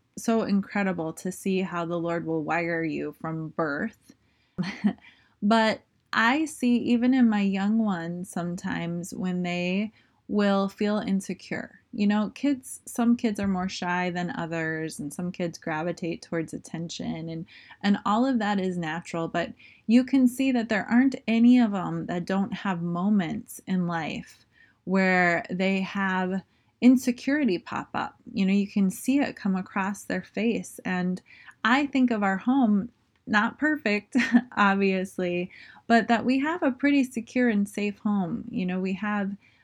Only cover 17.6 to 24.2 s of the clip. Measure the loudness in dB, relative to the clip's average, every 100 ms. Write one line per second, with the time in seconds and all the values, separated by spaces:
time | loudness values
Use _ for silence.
17.6 | -20 -4 0 0 0 0 2 0 0 0
18.6 | -2 -2 -4 -6 -6 -6 -4 -4 -4 -8
19.6 | -20 -10 2 4 4 4 4 2 0 0
20.6 | 0 -2 2 4 4 2 0 4 8 8
21.6 | 6 2 -2 -4 -4 -4 -2 -2 -2 -4
22.6 | -4 -2 -2 0 2 2 2 -4 -10 -14
23.6 | -4 -2 0 -2 -4 -8